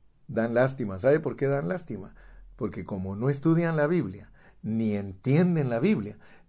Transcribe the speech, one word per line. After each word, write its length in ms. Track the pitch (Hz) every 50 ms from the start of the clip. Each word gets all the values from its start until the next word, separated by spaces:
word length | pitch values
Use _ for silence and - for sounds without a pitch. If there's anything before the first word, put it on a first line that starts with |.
| _ - _ _ _ -
dan 260 | 120 110 113 117 117
lástima. 460 | 123 131 135 135 135 123 101 95 92
¿Sabe 220 | 101 135 147 160
por 160 | 160 139 113 -
qué 100 | 143 135
dan 220 | 139 139 156 175
lástima? 440 | 185 180 - - - 98 - - - - - - - - - - - -
Porque 260 | 123 101 101 117 90
como 320 | - 104 95 92 95 98
no 140 | 104 117 139
estudian 480 | 143 135 - 165 165 165 170 165 165 151
la 100 | 147 151
Biblia, 460 | 180 175 123 95 92 98 - - - - - - - - -
ni 340 | 110 110 113 113 107 104 101
entienden 720 | 98 98 92 95 - 127 135 156 180 180 175 160 139 123
la 100 | 117 117
Biblia, 380 | 139 202 214 139 104 104 107 - - - - - _